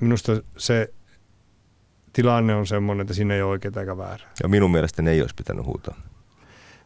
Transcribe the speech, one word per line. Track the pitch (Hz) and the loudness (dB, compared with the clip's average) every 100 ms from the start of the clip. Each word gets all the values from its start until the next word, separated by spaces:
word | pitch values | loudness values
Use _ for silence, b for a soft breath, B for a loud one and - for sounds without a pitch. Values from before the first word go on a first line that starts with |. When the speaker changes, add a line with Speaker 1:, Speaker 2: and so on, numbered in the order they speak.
Speaker 1:
minusta | 120 117 - 110 - - | 0 2 0 -2 -4 -8
se | - 113 107 - - _ _ _ _ _ _ _ _ _ _ | 0 0 -2 -10 -20 _ _ _ _ _ _ _ _ _ _
tilanne | - 120 117 110 104 | 2 4 4 2 0
on | 98 | 0
semmoinen, | 104 101 101 | -2 0 -2
että | 98 | -4
siinä | 95 104 | -2 0
ei | 101 | 0
ole | 98 | 0
oikeaa | 98 101 98 | -2 -6 -8
eikä | 95 92 | -8 -10
väärää. | 95 101 - - | -10 -14 -14 -4
Speaker 2:
Ja | 90 | 2
minun | 101 92 | 4 6
mielestäni | 85 78 - 82 | 4 2 0 2
ei | 80 | 2
olisi | 62 - | 0 -4
pitänyt | - - 62 | -8 -6 -6
huutaa. | - - - - - _ b b b b b | -8 -10 -14 -20 -20 _ b b b b b